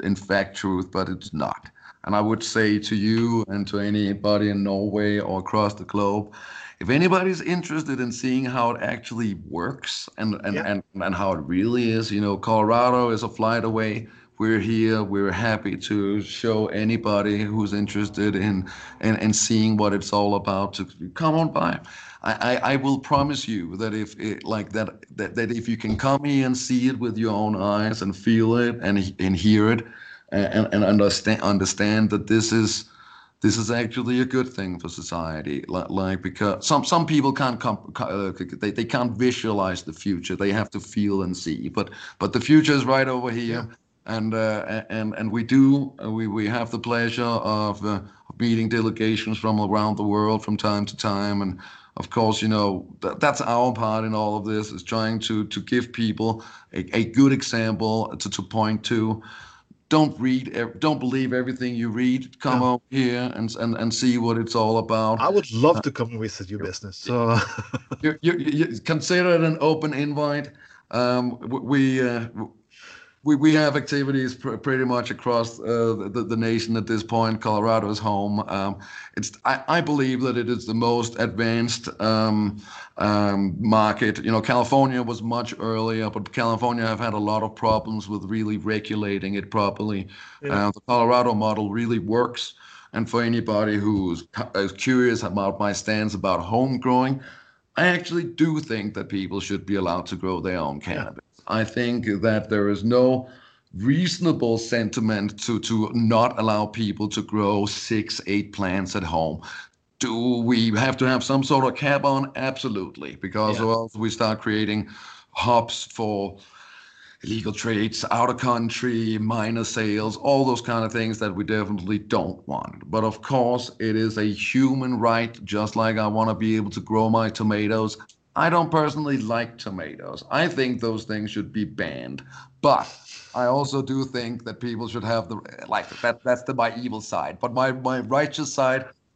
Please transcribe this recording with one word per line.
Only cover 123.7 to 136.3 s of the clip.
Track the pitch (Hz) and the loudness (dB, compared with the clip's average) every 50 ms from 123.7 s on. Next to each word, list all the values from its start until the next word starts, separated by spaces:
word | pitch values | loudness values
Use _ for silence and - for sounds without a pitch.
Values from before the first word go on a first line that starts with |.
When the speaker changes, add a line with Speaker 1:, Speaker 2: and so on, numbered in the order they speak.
| - - | -8 -4
Speaker 1:
it | 110 113 107 | -2 0 0
is | 110 113 110 - 110 | 2 0 0 0 0
a | 107 | -2
human | 107 101 - - - - 131 135 131 135 135 131 127 127 107 | -2 -2 -2 -4 0 2 4 4 4 4 2 -2 -2 0 2
right, | 113 117 113 117 117 113 117 - 101 | 2 2 2 2 0 -2 -6 -10 -10
just | 95 104 104 107 104 - | -4 -2 -2 -2 -2 0
like | 113 110 110 107 113 | 0 2 2 2 2
I | 107 107 | 0 0
wanna | 107 110 110 110 104 | 2 2 2 2 2
be | 87 113 110 110 | 0 2 2 2
able | 110 104 101 | 2 0 -2
to | - 101 | -4 -8
grow | 87 - 110 113 113 110 | -4 0 2 2 4 4
my | 113 113 113 107 | 4 4 2 0
tomatoes. | - - 113 107 104 104 107 104 110 110 110 107 - - - - - _ _ _ - | -2 -2 0 0 0 2 0 0 0 0 0 -2 -4 -8 -16 -20 -20 _ _ _ -2
I | - 160 165 | 0 2 2
don't | 170 170 160 - | 4 2 2 2
personally | 160 156 151 151 139 143 143 143 139 120 | 2 2 2 2 0 -2 -2 -2 -2 -2
like | 107 110 117 117 117 113 117 - | 0 0 -2 -2 -2 -4 -8 -12
tomatoes. | - 107 95 90 80 73 - - - - - - - - | -10 -10 -8 -8 -8 -10 -10 -12 -12 -12 -12 -12 -8 -4
I | - 143 170 170 | 0 0 0 0
think | - 135 131 127 123 - | 2 0 0 0 0 -2
those | 117 113 110 107 110 | -2 -2 -2 -4 -4
things | - 107 107 107 104 | -6 -6 -4 -4 -6
should | - 107 98 - | -4 -6 -6 -4
be | - 107 104 | -4 -4 -4
banned. | - - - 92 78 71 64 62 64 69 - - - - - - - _ _ | -4 -4 -6 -6 -6 -6 -8 -10 -10 -12 -12 -14 -16 -20 -20 -20 -20 _ _
But | - 147 127 - - - - - - - - - - - - | 4 4 4 4 2 -4 -10 -20 -20 -20 -20 -20 -16 -8 -4
I | 123 123 | -2 0
also | 123 131 143 143 131 139 139 | 2 2 0 0 -2 -2 -4
do | 131 135 135 135 131 | -2 -2 -2 -4 -4
think | 131 - 123 117 117 120 113 - | -4 -4 -6 -6 -6 -6 -8 -8
that | 117 104 - | -12 -12 -8
people | 123 120 117 107 117 107 | -8 -8 -6 -6 -8 -6
should | 107 120 107 | -6 -6 -2
have | 110 117 113 92 87 | -2 0 -2 -2 -4
the, | 110 101 - - - - - - | -8 -12 -12 -14 -16 -12 -6 -2
like, | 107 98 - - - - | -2 -2 -2 -4 -6 -2
that, | - 120 117 - - | 0 0 0 0 2
that's | 127 | 0